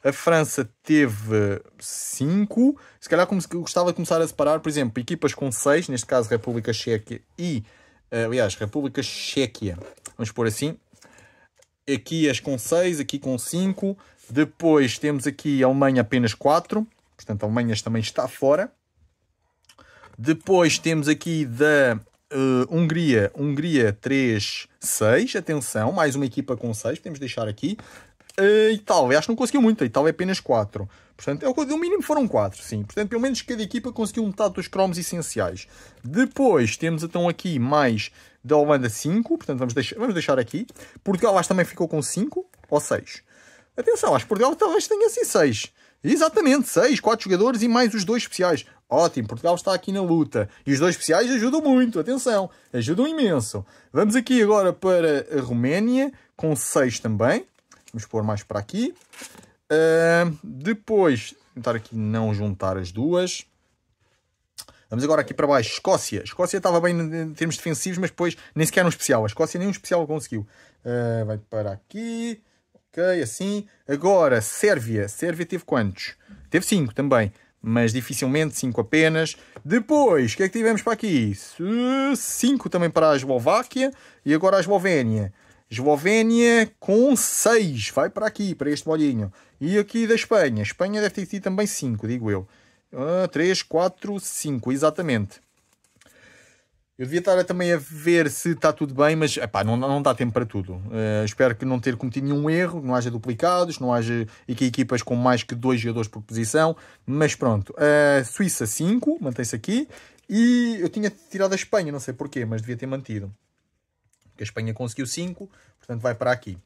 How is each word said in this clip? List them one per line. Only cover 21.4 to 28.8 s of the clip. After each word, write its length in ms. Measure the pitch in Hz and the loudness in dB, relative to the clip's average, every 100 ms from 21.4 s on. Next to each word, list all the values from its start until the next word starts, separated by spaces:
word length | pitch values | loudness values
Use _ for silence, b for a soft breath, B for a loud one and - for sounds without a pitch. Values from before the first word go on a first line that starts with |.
| 143 | -4
da, 540 | 117 151 147 131 110 - _ _ | 2 4 6 4 2 -6 _ _
eh, 340 | 139 135 127 123 | -2 2 2 2
Hungria, 640 | 165 165 165 165 117 101 - | 0 0 2 4 4 2 -2
Hungria 560 | 147 139 170 147 110 | -4 -2 0 2 2
três, 720 | 101 127 135 127 110 101 - - _ | 0 -2 0 2 0 -2 -8 -14 _
seis. 560 | - - 107 131 247 202 | -6 0 4 4 2 -4
Atenção, 560 | - 151 - 113 110 | -4 -6 -4 -2 -2
mais 240 | 185 151 135 | 0 0 0
uma 100 | 139 | -4
equipa 300 | 110 - 120 | -6 -6 -6
com 180 | 120 | -6
seis. 260 | 110 113 156 | -6 -6 -6
Podemos 200 | - 143 | -10 -12
deixar 300 | 135 - 110 | -10 -6 -6
aqui. 280 | 107 147 214 B B B B B - | -4 -6 -6 B B B B B 2
A 340 | 196 214 214 | 4 6 4
Itália, 460 | 214 | 2